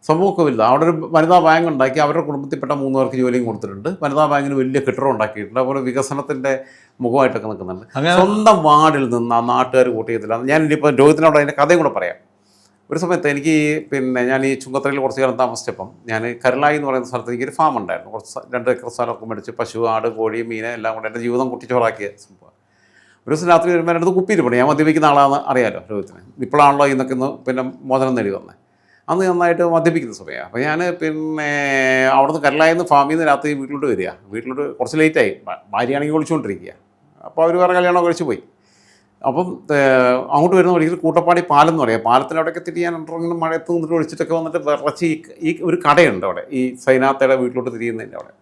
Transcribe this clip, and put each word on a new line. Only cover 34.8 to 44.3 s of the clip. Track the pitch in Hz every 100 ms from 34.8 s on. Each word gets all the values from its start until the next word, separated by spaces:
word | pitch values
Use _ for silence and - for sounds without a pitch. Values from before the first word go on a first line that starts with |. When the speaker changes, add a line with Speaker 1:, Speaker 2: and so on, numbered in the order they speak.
| 123 156
Speaker 1:
ലേറ്റായി, | 156 156 107 - -
ഭ-, | 92 _
ഭാര്യയാണെങ്കിൽ | 101 123 139 147 156
ഒളിച്ചുകൊണ്ടിരിക്കുക. | 151 160 110 90 90 - _ _ _ _ -
അപ്പോൾ | - 165
അവർ | 170
വേറെ | 180 180
കല്യാണം | 180 175 170
കഴിച്ച് | 165 156
പോയി. | 101 - _ _ _ _ _ _ _ -
അപ്പം, | 135 180 - - 147
ഏ, | 139 131 123 127 -
അങ്ങോട്ട് | 147 170 185
വരുന്ന | 175 175
വഴിക്ക് | 156 170 160
കൂട്ടപ്പാടി | 156 165 175 175
പാലം | 143 156
എന്ന് | 165
പറയുക, | 123 113 113
പാലത്തിൻ്റെ | 123 139 160
അവിടെയൊക്കെ | 160 170 165
തിരിയാൻ | 175 170 165
ഉണ്ടെങ്കിലും | 156 165 170 170
മഴയത്ത് | 160 160 160
നിന്നിട്ട് | 170 156 165
ഒളിച്ചിട്ടൊക്കെ | 156 - 151